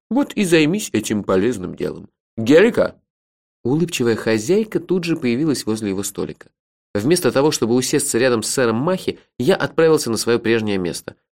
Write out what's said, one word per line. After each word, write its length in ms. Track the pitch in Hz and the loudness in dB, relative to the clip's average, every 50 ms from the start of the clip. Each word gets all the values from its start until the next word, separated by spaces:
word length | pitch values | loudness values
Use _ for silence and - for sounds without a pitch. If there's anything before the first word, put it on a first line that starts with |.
| _ - | _ -4
Вот 220 | 220 277 285 - - | -2 -2 -2 -2 -2
и 100 | - 202 | -4 0
займись 460 | 165 170 160 151 151 190 214 - - | 2 4 4 4 2 0 -2 -4 -2
этим 320 | - 107 107 - 110 104 92 | -4 -4 -2 0 -4 -2 0
полезным 500 | - 95 95 101 123 120 95 90 82 78 | 2 2 2 2 0 -2 -4 -8 -10 -8
делом. 340 | - - 78 - - - - _ _ _ _ - | -8 -8 -8 -8 -10 -18 -20 _ _ _ _ -10
Герика!" 640 | 113 113 117 151 170 214 240 - - - 85 - _ _ _ _ _ _ _ _ _ _ _ _ _ - | -6 2 6 6 8 6 6 4 2 -2 -2 -2 _ _ _ _ _ _ _ _ _ _ _ _ _ -4
Улыбчивая 500 | 117 143 160 180 175 - - 120 117 110 | -2 0 0 0 -2 -2 -2 0 0 0
хозяйка 640 | - - 117 113 110 107 147 190 220 220 214 - 170 | 0 0 0 0 0 0 0 0 0 0 -2 -4 -6
тут 240 | - - 180 185 | -4 -2 -2 -2
же 140 | 165 165 160 | 0 -2 -4
появилась 500 | - 127 120 117 131 160 156 123 - - | -2 0 -2 0 0 0 -2 -2 -2 -2
возле 220 | 107 110 110 110 101 | -6 -4 -4 -4 -4
его 160 | 95 98 98 | -4 -4 -6
столика. 460 | - - 90 87 - - _ - _ _ _ _ _ _ _ _ _ - | -8 -6 -8 -8 -8 -8 _ -20 _ _ _ _ _ _ _ _ _ -6
Вместо 380 | 101 104 147 180 170 160 123 | -2 2 2 2 4 2 2
того, 180 | 110 131 143 156 | 2 4 2 2
чтобы 240 | 147 - 120 110 123 | 2 0 -2 0 0
усесться 420 | 127 127 - 156 143 - - - | 0 0 0 -2 -2 -2 0 -2
рядом 280 | 113 135 131 120 110 - | 0 2 2 0 0 -2
с 40 | - | -4
сэром 280 | - 139 123 113 110 | -2 0 0 0 0
Махи, 420 | 117 143 180 190 185 - - - - _ _ _ - | 0 0 -2 -2 -2 -4 -8 -8 -10 _ _ _ -4
я 180 | 123 165 190 | 0 0 0
отправился 520 | - 190 180 - 165 160 160 156 147 - 117 | 0 -2 -4 0 2 4 4 4 2 2 -2
на 60 | 110 | -4
свое 220 | 104 - 113 120 113 | -2 0 0 0 0
прежнее 400 | - 110 117 113 110 104 101 95 | 2 0 0 0 0 -2 -2 -2
место. 380 | 90 82 69 - - - - _ _ _ _ | -2 -4 -6 -8 -12 -14 -16 _ _ _ _